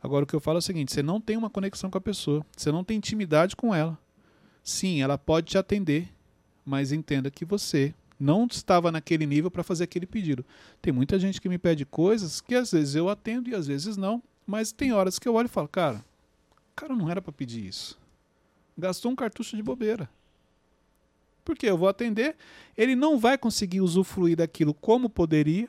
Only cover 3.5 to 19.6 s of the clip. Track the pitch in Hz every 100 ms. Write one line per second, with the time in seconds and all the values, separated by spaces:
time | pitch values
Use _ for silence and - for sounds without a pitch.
3.5 | - 240 180 160 160 _ _ _ _ _
4.5 | _ - - 190 165 135 139 - 160 165
5.5 | 196 190 208 180 147 175 _ _ _ _
6.5 | _ - 135 139 151 151 139 135 - 165
7.5 | 202 - 151 139 - _ _ 139 170 240
8.5 | - - 180 175 165 - 165 156 143 175
9.5 | 180 170 170 170 - 180 226 180 131 127
10.5 | - - _ - 131 135 190 185 190 190
11.5 | 180 180 160 139 - 170 226 180 - -
12.5 | 247 247 170 147 143 175 208 - 233 247
13.5 | 220 143 143 175 202 190 233 - _ -
14.5 | 202 220 - 277 220 185 185 - 226 240
15.5 | - 151 - 165 107 - _ _ _ _
16.5 | _ _ - 302 254 160 175 185 147 131
17.5 | 117 98 95 - - _ _ _ _ _
18.5 | _ _ - 180 180 240 254 233 - 226
19.5 | 214